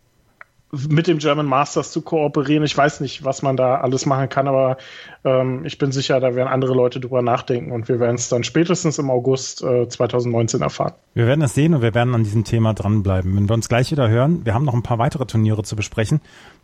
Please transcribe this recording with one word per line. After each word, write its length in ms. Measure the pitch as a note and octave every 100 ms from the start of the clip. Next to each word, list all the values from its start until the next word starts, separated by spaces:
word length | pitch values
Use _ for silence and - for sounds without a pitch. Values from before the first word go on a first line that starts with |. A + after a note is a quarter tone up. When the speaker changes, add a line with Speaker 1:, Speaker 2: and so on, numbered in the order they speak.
| _ _ _ - - _ _ C#3+ C#3+
Speaker 1:
mit 180 | D3+ E3
dem 120 | D#3+
German 260 | D3+ D3
Masters 480 | D3 C3 C#3+ - C#3
zu 80 | E3+
kooperieren. 640 | - E3 D3 D3+ C3+ D3+
Ich 100 | D3+
weiß 260 | - C#3+ -
nicht, 260 | C3+ - C3+
was 160 | C3+
man 160 | C#3 C3
da 240 | B2+ C3+
alles 240 | B2+ C3 D3+
machen 240 | C3+ C3+
kann, 180 | - C#3
aber, 300 | C3+ C3 C3 - - - -
ähm, 440 | C#3 B2+ C3 B2+ D#3+
ich 100 | -
bin 160 | C#3+
sicher, 260 | C3 C3+ C3+
da 160 | B2+
werden 140 | B2 B2+
andere 240 | C3 C3
Leute 260 | B2+ B2 C3
drüber 220 | B2 B2+
nachdenken 520 | A#2+ B2 - B2 B2
und 180 | B2 A2
wir 100 | B2
werden's 300 | A#2+ A#2+ -
dann 120 | B2
spätestens 560 | A2+ D#3+ E3+ E3+ E3 C#3+
im 120 | C#3
August, 520 | B2+ B2 C3 - -
äh, 240 | - B2 A#2+
zweitausendneunzehn 760 | - A#2+ B2 A#2+ A#2 A#2 B2+
erfahren. 320 | C#3+ - - - _
Speaker 2:
Wir 140 | - A#2
werden 140 | D3
das 140 | D3
sehen 200 | - D#3
und 80 | D#3+
wir 100 | A#2
werden 220 | A#2 A#2+
an 100 | A#2+
diesem 200 | A2 G#2+
Thema 280 | G#2+ A#2 A2+
dranbleiben. 640 | G2+ G2 G#2+ G2 F#2 F#2 G2+
Wenn 140 | G2+
wir 40 |
uns 140 | A2+ -
gleich 220 | A#2+ C3
wieder 180 | D3 A#2
hören, 380 | A2+ C3+ E3+ A2+
wir 80 |
haben 100 | G2+
noch 80 | D3
ein 100 | A#2+
paar 160 | - A#2
weitere 280 | A#2+ D#3 A#2+
Turniere 360 | A2+ A2 G#2+
zu 140 | G#2 G#2+
besprechen, 460 | G2+ - G#2+ D3+ - - - -